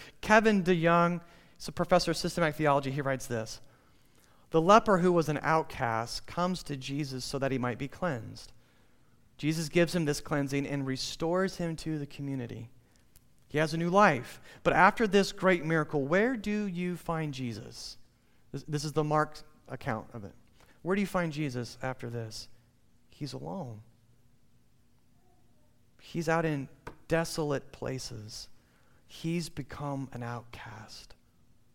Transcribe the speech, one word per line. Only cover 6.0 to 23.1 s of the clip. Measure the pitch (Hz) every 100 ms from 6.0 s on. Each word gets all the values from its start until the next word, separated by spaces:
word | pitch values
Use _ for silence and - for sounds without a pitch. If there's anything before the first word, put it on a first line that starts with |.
| 117 - -
comes | - 180 180
to | - 143
Jesus | 131 139 143 131 -
so | 139
that | 135
he | 131
might | 123 110
be | 143
cleansed. | - 180 127 104 110 - - _ _ _ _ _ _ _ -
Jesus | 143 160 156
gives | 170 175 175
him | 151
this | 147
cleansing | - 147 139 139 139
and | 143 135
restores | 131 - - 165 180 190 185
him | 170 160
to | - 156
the | 143
community. | - 139 139 120 110 117 - _ _ _ - _ _ _
He | 147
has | 156
a | 165
new | 170
life. | 185 208 131 123 - - -
But | -
after | 139 185 - 226
this | 196 190
great | - 185 185 151
miracle, | 165 151 151
where | 135 180 233 254
do | 202 208 208
you | 175 180 175
find | - 165 156
Jesus?" | 131 127 101 64 - - - - _ _ _ _
This, | - -
this | 151 151
is |
the | 151
Mark | 151 151 151 - - - -
account | 127 - 110 -
of | 117
it. | 98 - - _ - _
"Where | 160 196
do |
you | 196
find | 185 170
Jesus | 147 151 123 117 -
after | 131 131 120
this?" | 117 110 110 - - _ _ _ _
He's | _